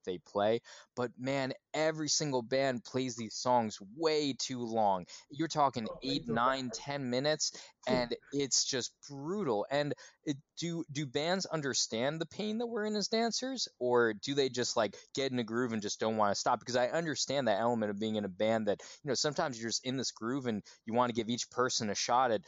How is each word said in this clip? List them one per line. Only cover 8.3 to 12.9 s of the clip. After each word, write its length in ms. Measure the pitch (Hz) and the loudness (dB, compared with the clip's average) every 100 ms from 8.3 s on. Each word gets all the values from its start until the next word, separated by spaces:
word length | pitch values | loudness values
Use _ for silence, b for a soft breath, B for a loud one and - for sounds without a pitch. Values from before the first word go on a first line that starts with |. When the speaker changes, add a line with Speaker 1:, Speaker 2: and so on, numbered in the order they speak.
Speaker 1:
it's 340 | 139 135 - - | -2 0 0 0
just 280 | 131 - _ - | -2 -4 _ -14
brutal. 560 | 139 147 208 156 104 - | -8 -6 -2 0 0 0
And 240 | 139 147 - B B - | 0 0 -4 B B -6
it, 120 | 139 - - | -6 -8 -8
do, 240 | 170 170 - | -4 -4 -6
do 140 | 139 143 | -4 -4
bands 400 | 143 160 190 170 | -2 0 0 0
understand 720 | 160 139 113 - 113 135 160 | -2 0 0 0 0 0 -2
the 60 | 165 | -6
pain 320 | - 214 220 | -6 -4 -4
that 80 | 233 | -4
we're 180 | 226 | -2
in 100 | 214 | -2